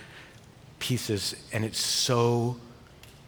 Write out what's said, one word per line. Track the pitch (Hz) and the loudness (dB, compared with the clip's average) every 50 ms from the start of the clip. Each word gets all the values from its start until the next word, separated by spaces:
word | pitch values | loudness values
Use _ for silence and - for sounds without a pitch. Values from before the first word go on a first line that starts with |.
| - - - - - - - - - - - - - - - - | -20 -18 -18 -20 -20 -20 -20 -20 -20 -20 -20 -20 -20 -20 -14 -6
pieces, | - - 127 113 - - 110 98 - - - - - - - | -2 0 0 0 0 0 0 0 0 -2 -6 -8 -8 -4 -2
and | 113 110 | 0 0
it's | 110 95 - | 0 -2 -2
so | - - - - - - 127 120 120 117 120 120 117 120 123 - - - - - - - - - - - - - - | -2 0 0 2 2 4 4 4 6 6 4 4 2 0 -2 -4 -8 -16 -20 -20 -20 -20 -20 -20 -20 -20 -20 -20 -20